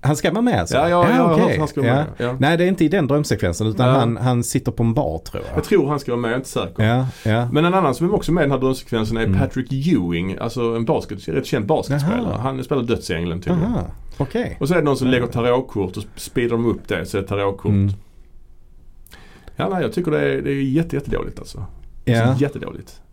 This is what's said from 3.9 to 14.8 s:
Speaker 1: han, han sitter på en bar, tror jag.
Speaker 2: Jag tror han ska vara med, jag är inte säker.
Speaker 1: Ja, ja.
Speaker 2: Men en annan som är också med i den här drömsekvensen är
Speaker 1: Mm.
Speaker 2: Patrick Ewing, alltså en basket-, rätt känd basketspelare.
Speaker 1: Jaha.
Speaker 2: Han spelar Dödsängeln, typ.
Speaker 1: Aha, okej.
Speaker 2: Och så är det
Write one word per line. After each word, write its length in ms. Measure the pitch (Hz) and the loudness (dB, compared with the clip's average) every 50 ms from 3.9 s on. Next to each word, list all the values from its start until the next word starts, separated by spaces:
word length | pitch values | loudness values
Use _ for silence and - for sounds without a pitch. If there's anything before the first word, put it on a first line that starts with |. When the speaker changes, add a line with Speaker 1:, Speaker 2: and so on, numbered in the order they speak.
| 131 | 4
Speaker 1:
han, 240 | 131 120 113 117 107 | 4 4 2 0 0
han 260 | 123 127 123 120 120 | 0 0 2 2 0
sitter 280 | - - 131 - - | 0 -2 -2 -2 -2
på 120 | - - 120 | -2 0 2
en 100 | 113 113 | 2 2
bar, 240 | 143 143 - 78 80 | 2 0 0 -2 -6
tror 240 | - - - - - - | -8 -8 -10 -10 -8 -4
jag. 80 | - - | -4 -4
Speaker 2:
Jag 60 | 151 | 0
tror 240 | - 214 196 143 135 | 2 4 4 4 4
han 100 | 151 143 | 0 -2
ska 120 | - - | -2 -2
vara 100 | 120 120 | -2 -2
med, 60 | 120 113 | 0 0
jag 40 | 117 | -2
är 40 | - | -2
inte 120 | 131 - | -4 -4
säker. 340 | - 127 101 85 92 - 113 | -4 -4 -4 -4 -2 0 2
Speaker 1:
Ja, 240 | 107 117 123 131 131 - - - | 4 4 2 2 -2 -4 -6 -2
ja. 240 | 110 107 113 120 120 | 0 2 2 0 2
Speaker 2:
Men 140 | 120 147 160 | 2 2 2
en 80 | 175 185 | 4 2
annan 220 | 190 185 147 123 | 4 2 2 0
som 140 | - 160 180 | 0 0 0
är 60 | 208 | 0
också 160 | 202 - - | 0 0 0
med 100 | 160 180 | 2 2
i 20 | 156 | 2
den 80 | 139 | 2
här 80 | 139 123 | 2 2
drömsekvensen 580 | 127 131 131 131 - - - 113 110 107 113 113 | 2 0 0 -2 -4 -4 -2 -2 0 0 0 0
är 60 | 113 | 0
Speaker 1:
Mm. 160 | 107 95 95 | 2 2 2
Speaker 2:
Patrick 480 | 139 - - 131 127 - 135 135 139 170 | 2 0 0 -4 -4 -4 -4 -2 0 2
Ewing, 500 | 180 117 92 85 85 82 87 95 95 - | 2 2 2 0 -2 -2 -2 -4 -4 -4
alltså 200 | - 117 113 127 120 117 113 | -6 -6 -4 -2 -2 -2 0
en 100 | 117 117 | -2 0
basket-, 420 | 110 - 117 95 - 107 95 - - | 0 0 0 0 -4 -10 -10 -8 -4
rätt 160 | - 139 131 | -4 -2 -2
känd 200 | - - 131 101 | 0 -2 -2 2
basketspelare. 560 | 98 156 - - - 135 147 139 160 214 240 240 | 2 2 0 2 0 -2 0 0 0 0 0 -2
Speaker 1:
Jaha. 140 | 196 - - | -2 -4 -2
Speaker 2:
Han 220 | 113 135 135 131 127 | -4 -4 -4 -6 -4
spelar 200 | - 151 139 117 | -2 -2 -2 0
Dödsängeln, 580 | 117 117 - - - 90 82 85 87 80 87 | 0 0 -2 0 -4 -4 -2 -2 -4 -4 -4
typ. 120 | 95 - 175 | -2 0 0
Speaker 1:
Aha, 280 | 175 160 220 240 165 90 - - - - - - - | 0 0 0 0 -2 -4 -6 -8 -12 -14 -16 -6 -6
okej. 400 | 143 131 - 226 240 - - - | -6 -2 -2 -4 -4 -4 -4 -4
Speaker 2:
Och 80 | - 139 | -2 2
så 60 | 180 | 2
är 40 | |
det 60 | 175 | 2